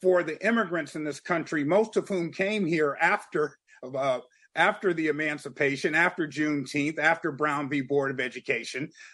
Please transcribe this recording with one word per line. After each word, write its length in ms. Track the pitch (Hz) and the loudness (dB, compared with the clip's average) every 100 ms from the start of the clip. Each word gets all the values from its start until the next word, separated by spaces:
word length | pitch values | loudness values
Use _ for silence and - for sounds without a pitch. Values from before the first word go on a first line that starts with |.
for 200 | 185 180 | 4 4
the 140 | 156 151 208 | 2 -2 0
immigrants 480 | 233 185 170 143 | 2 0 -2 -4
in 100 | 160 | -6
this 160 | 151 143 | -6 -6
country, 440 | - 170 143 160 | -2 -2 0 -2
most 320 | 143 190 220 196 | 4 4 4 0
of 100 | - | -2
whom 240 | 190 170 | -2 -2
came 340 | 143 196 214 165 | -2 -2 0 0
here 320 | 165 147 139 | 2 0 2
after, 560 | 165 202 - - 147 - _ - | 2 0 -2 -2 -2 -4 _ -16
uh, 380 | 127 131 139 123 - _ _ | -8 -2 0 -2 -6 _ _
after 380 | - 185 - 190 | 2 2 2 0
the 160 | 170 156 | 0 0
emancipation, 840 | 147 156 147 143 131 143 139 170 | 0 -2 -4 -6 0 0 2 0
after 340 | 156 180 - 151 | 4 2 0 -4
Juneteenth, 720 | 135 151 143 127 147 147 160 | -2 0 0 -2 -2 -2 2
after 340 | 156 165 165 | 2 2 -2
Brown 380 | 143 151 143 139 | -2 -2 -2 -2
v. 100 | 143 | -4
Board 300 | 127 143 135 | 0 0 0
of 100 | 127 | -2
Education, 720 | 127 123 - 120 113 131 151 - - | -4 -6 -4 -4 -4 -8 -8 -12 -20